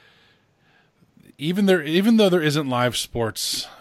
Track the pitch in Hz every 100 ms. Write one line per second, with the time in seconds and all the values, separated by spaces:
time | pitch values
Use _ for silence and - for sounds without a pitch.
0 | _ _ _ _ _ _ _ _ _ _
1 | _ _ - - 151 185 202 185 143 170
2 | 208 226 202 175 151 147 139 123 123 113
3 | - 120 110 - - - - -